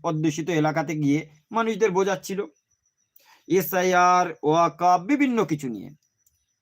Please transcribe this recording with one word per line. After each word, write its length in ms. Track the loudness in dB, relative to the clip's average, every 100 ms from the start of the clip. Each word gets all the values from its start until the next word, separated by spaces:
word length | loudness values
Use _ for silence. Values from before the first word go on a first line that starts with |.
অধ্যুষিত 480 | -6 -2 -2 -2 -2
এলাকাতে 460 | 0 0 -2 -4 -2
গিয়ে 320 | 0 0 -4 _ _
মানুষদের 400 | -4 -4 0 0
বোঝাচ্ছিল 540 | 0 -2 -4 -6 -10 -10 _ _ _ _ _ _ _ _ _ -2
এসআইআর, 800 | 0 0 0 2 4 6 4 2 -2
ওয়াকাফ, 580 | 0 2 2 2 2 2
বিভিন্ন 440 | 2 0 0 0
কিছু 240 | -2 -4 -6
নিয়ে। 220 | -10 -14 -20 _ _ _ _ _ _